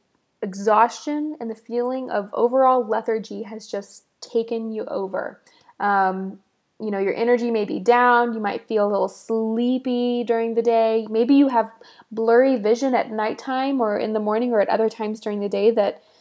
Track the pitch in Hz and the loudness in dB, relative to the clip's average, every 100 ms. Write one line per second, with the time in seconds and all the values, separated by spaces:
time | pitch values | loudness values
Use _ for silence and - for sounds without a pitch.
0 | _ _ _ - 202 196 202 277 233 - | _ _ _ -12 -10 -2 2 4 2 0
1 | - 294 302 311 226 220 - 240 247 262 | -6 -6 -6 -8 -10 -10 -8 -4 -4 -6
2 | 254 208 202 - 233 262 262 254 214 214 | -4 -6 -4 0 0 4 4 4 0 -4
3 | 220 226 214 202 208 220 - 202 202 - | -2 -4 -6 -12 -12 -14 -10 -10 -10 -18
4 | _ - - 233 226 233 226 220 - 190 | _ -20 -6 -4 -2 -6 -6 -8 -6 -6
5 | 190 - - - _ _ _ - 208 196 | -6 -6 -8 -10 _ _ _ -4 0 2
6 | 190 190 190 202 _ _ _ - 220 196 | 2 0 -6 -10 _ _ _ -10 -6 -2
7 | 196 - 233 247 233 220 202 - 190 240 | -2 0 2 2 0 -2 -2 -2 2 4
8 | 247 240 240 226 208 - - 220 202 196 | 6 4 2 -2 -4 -6 -2 0 2 0
9 | 190 - - 226 220 226 240 254 254 247 | -2 -4 -4 -2 -2 0 0 0 -2 -2
10 | 247 240 233 233 233 226 226 226 226 226 | 0 -2 -2 -2 -2 0 2 4 4 0
11 | 214 220 240 277 277 240 208 - - - | 0 0 4 6 6 2 0 -6 -20 -20
12 | - 220 226 233 269 247 208 233 269 233 | -12 -2 4 6 6 4 2 2 2 0
13 | 240 220 220 - - 262 269 269 220 208 | -2 -4 -4 -6 -6 -4 -2 0 0 -2
14 | 214 214 208 214 247 226 196 214 220 - | -2 -2 0 0 0 2 2 2 0 -2
15 | 214 220 214 208 202 196 214 226 196 - | -8 -6 -6 -6 -4 0 2 2 0 -2
16 | _ _ | _ _